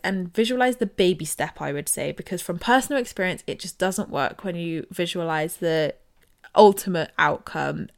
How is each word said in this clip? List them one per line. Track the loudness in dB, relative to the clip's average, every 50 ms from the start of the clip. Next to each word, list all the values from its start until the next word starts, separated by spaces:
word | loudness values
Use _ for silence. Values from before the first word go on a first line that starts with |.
| -4
and | -4 -2 -2 -4 -4 0
visualize | 0 0 0 2 2 2 2 2 0
the | -2
baby | -4 0 2 2 4 4 2 -2
step, | -8 -4 -4 -4 -6 -6 -6
I | -6 -4 -4
would | -4 -4 -4
say, | -4 -4 -4 -6 -6
because | -8 -8 -8 -8 -8
from | -4 -6 -6 -4
personal | 0 4 4 4 4 2 -2 -2
experience, | -2 -4 -4 -4 -2 -2 -2 -4 -6
it | -8 -8 -8
just | -8 -12 -6 -2
doesn't | -2 -2 -2 -2 -6 -4
work | -2 -2 -2 -2 -4 -6 -8
when | -8 -6
you | -6 -6 -6 -6 -6 -8 -10
visualize | -6 -4 -4 -4 -2 -4 -2 -2 -2 -2 -2 -4 -4 -4
the | -2 0 2 2 0 0 -2 -6 _ _ _ _ _ _ _ _ _ -2 8
ultimate | 10 10 10 10 6 -2 -4 -2 -2 -2 -4 0 2
outcome, | 2 2 2 0 -6 -8 -6 -4 -4 -4 -4 -6 -8 -10 -10